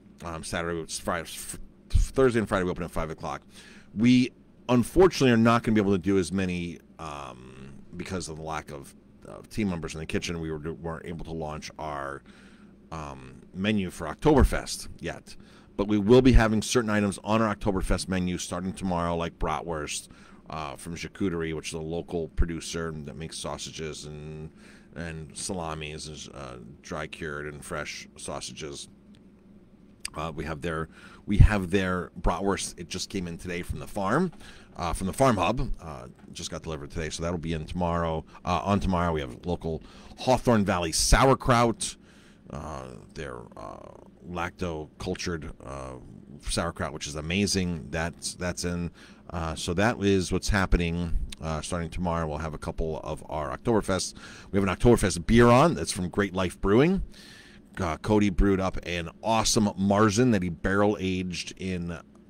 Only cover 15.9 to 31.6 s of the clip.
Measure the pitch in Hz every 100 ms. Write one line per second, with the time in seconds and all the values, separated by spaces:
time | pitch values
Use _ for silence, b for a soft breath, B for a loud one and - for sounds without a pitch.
15.9 | 107 98 123 131 117 110 107 - 127 110
16.9 | 107 104 90 - 110 110 101 110 95 -
17.9 | 92 - 92 90 87 - 90 92 - 95
18.9 | 87 85 85 85 - 87 76 80 80 73
19.9 | - - B B B - 78 76 64 85
20.9 | 82 80 - 98 85 80 78 - 82 80
21.9 | 85 80 87 80 - 85 82 - 85 82
22.9 | 78 73 71 80 - 76 71 - 71 80
23.9 | 71 73 76 76 78 78 B B B B
24.9 | - 85 80 78 - - 95 80 78 78
25.9 | 78 76 73 - - 67 62 58 73 -
26.9 | 87 78 - 80 73 76 73 67 78 76
27.9 | - - - - 71 - 64 76 69 -
28.9 | - - - - - - - - - -
29.9 | - - - 80 78 78 78 85 80 80
30.9 | B B B - 101 - 104